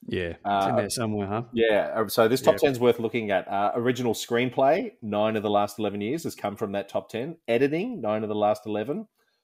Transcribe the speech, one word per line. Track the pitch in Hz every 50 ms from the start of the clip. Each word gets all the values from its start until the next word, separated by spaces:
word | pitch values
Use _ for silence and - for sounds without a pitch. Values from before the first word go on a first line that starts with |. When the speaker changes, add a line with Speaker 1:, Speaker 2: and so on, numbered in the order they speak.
| -
Speaker 1:
Yeah, | - - 92 90 85
it's | 80 - -
Speaker 2:
Uh, | 101 101 98 98 98
Speaker 1:
in | -
there | - 104 98
somewhere, | - - 113 110 107 104 101
huh? | 98 104 113 120 - -
Speaker 2:
yeah, | 117 113 113 107 98 90 73 71
uh, | 110 110 98
so | - - 113 110
this | 123 131
top | - - -
Speaker 1:
Yeah. | - - 143
Speaker 2:
ten's | 135 120
worth | 120 123 113 -
looking | 113 110 - 120 110 104
at. | 101 92 85 -
Uh, | 101 98 104 101 -
original | 123 117 127 127 123 127 120 104
screenplay, | - - - 123 117 123 127 117 - 135 135 156 190 262 226 - _
nine | - 107 101 104 107 110 110 110
of | 101
the | 107
last | 104 104 101 101 - -
eleven | 107 101 98 104
years | 101 107 139 170 -
has | 123 -
come | - - 104 101 -
from | 113 101 98
that | 101 95 -
top | - 104 - -
ten. | - 113 123 160 - - _ -
Editing, | 117 120 135 143 147 165 190 240 - -
nine | 113 104 107 110 113
of | 104
the | 107
last | 104 104 104 107 - -
eleven. | 110 104 104 110 123 147 214 220 - _ _ _ _ _ _